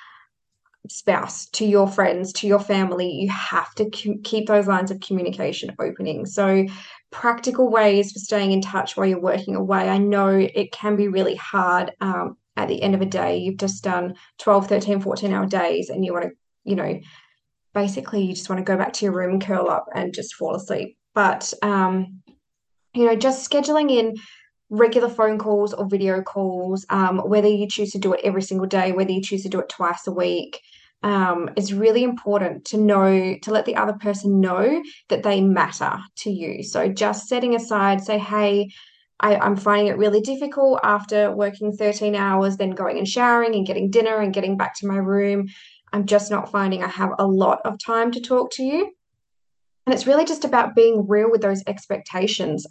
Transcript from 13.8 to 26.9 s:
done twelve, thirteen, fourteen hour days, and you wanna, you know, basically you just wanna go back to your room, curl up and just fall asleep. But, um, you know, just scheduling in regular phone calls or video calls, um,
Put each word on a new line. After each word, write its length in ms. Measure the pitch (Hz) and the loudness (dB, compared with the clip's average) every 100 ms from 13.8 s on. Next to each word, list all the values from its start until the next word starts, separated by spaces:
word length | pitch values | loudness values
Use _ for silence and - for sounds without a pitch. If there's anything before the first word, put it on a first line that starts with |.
done 320 | 196 180 180 185 _ - | -4 -4 -4 -8 _ -4
twelve, 300 | - 202 196 | 2 4 4
thirteen, 320 | 202 196 196 | 0 0 -2
fourteen 320 | 196 202 202 | -2 -4 -2
hour 140 | 190 190 | -2 -2
days, 440 | 196 170 170 - | -2 0 -2 -4
and 140 | - 185 | -4 -4
you 80 | |
wanna, 180 | 175 - - _ _ | -4 -6 -10 _ _
you 140 | - 190 | -6 -4
know, 240 | 151 - - - _ _ _ _ _ 208 | -2 -6 -10 -20 _ _ _ _ _ -4
basically 480 | 202 196 262 208 | -2 -4 -6 -4
you 120 | 190 185 | -4 -4
just 140 | - | -6
wanna 140 | 190 | -4
go 140 | 190 190 | -2 -2
back 140 | - | -2
to 120 | - 202 | -4 -4
your 80 | |
room, 260 | 180 180 190 | -2 -2 -2
curl 300 | 190 185 180 | -2 -2 0
up 180 | 165 - - | -2 -4 -6
and 200 | 180 - | -6 -8
just 200 | - - | -12 -8
fall 220 | - - | -6 -6
asleep. 400 | - 185 131 - _ - | -6 -6 -8 -14 _ 0
But, 380 | 196 - - - | 0 0 -6 -6
um, 600 | 208 196 190 185 185 - _ _ _ _ _ _ _ 247 | -2 0 2 0 -4 -10 _ _ _ _ _ _ _ 2
you 100 | 233 | 2
know, 100 | 226 | 4
just 340 | 262 262 - | 2 0 -2
scheduling 420 | 285 285 302 294 | 0 2 2 4
in 260 | 247 226 220 - - _ _ _ | 2 2 -4 -12 -20 _ _ _
regular 380 | 214 226 233 233 | 4 4 4 0
phone 300 | 233 214 214 | 2 0 0
calls 360 | 208 208 208 - | 0 0 0 -2
or 120 | 196 | -4
video 340 | 196 190 190 | 0 0 -2
calls, 640 | 190 196 190 185 185 190 | -4 -4 -4 -4 -4 -6
um, 300 | - | -2